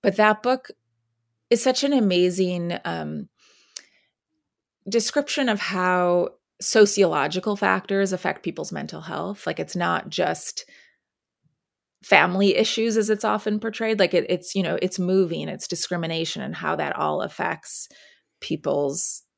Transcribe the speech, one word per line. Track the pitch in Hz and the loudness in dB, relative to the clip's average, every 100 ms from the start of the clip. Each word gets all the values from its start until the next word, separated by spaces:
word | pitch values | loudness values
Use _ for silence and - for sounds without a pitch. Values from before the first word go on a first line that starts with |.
but | 214 190 | 0 4
that | 214 214 | 4 4
book | 240 262 - - _ _ _ _ _ _ _ | 0 -2 -4 -20 _ _ _ _ _ _ _
is | 233 | 2
such | 262 254 | 4 2
an | 277 | 2
amazing, | 285 208 180 180 180 185 180 170 170 | 4 4 4 2 2 0 0 -4 -6
um, | 165 165 151 151 - _ _ _ _ - - _ _ _ _ _ _ _ _ _ - | -6 -6 -6 -8 -10 _ _ _ _ -20 -20 _ _ _ _ _ _ _ _ _ -4
description | 226 220 - 285 - 262 | -2 0 -2 -2 -2 0
of | 208 | 0
how | - 185 180 180 180 175 175 - _ _ | -2 -2 2 2 4 2 2 -6 _ _
sociological | - 220 202 202 190 160 143 180 214 202 | 0 6 6 6 4 4 0 -2 -4 0
factors | 196 190 - 196 196 | 2 2 0 0 0
affect | 185 - - | -2 -4 -4
people's | - - 151 | -8 -8 -8
mental | 156 143 160 | -8 -8 -10
health. | 160 165 170 202 - | -10 -8 -6 -8 -8
Like, | 160 | -6
it's | 160 175 | -6 -4
not | 175 170 - | -2 -2 -4
just | 160 160 165 - - - - _ _ _ _ _ _ _ _ _ _ _ _ | -2 -2 0 -4 -6 -14 -20 _ _ _ _ _ _ _ _ _ _ _ _
family | - 185 165 185 202 - | 4 4 4 4 4 4
issues | 214 - 226 220 | 2 0 0 0
as | 214 | 0
it's | 214 | 0
often | 220 214 214 214 | 0 -2 -2 -2
portrayed. | 226 214 226 214 | -4 -4 -4 2
Like, | 180 | 2
it, | 180 - | 2 0
it's, | 180 - | -2 -2
you | 196 | -2
know, | 175 160 | -2 0
it's | 190 - | -2 -2
moving, | 180 190 180 160 151 | 0 2 2 0 -6
it's | 147 - | -8 -6
discrimination, | 165 - 175 165 165 165 - | -4 -2 -2 -2 -4 -4 -6
and | 131 165 | -8 -6
how | 165 160 | -4 -2
that | 147 151 | -2 -2
all | 151 151 | -2 -2
affects | - - 170 160 - - - - - _ _ _ | -4 -4 -4 -4 -6 -6 -6 -12 -20 _ _ _
people's | - 156 151 139 143 156 - - _ | -8 -6 -2 -2 -2 -2 -4 -6 _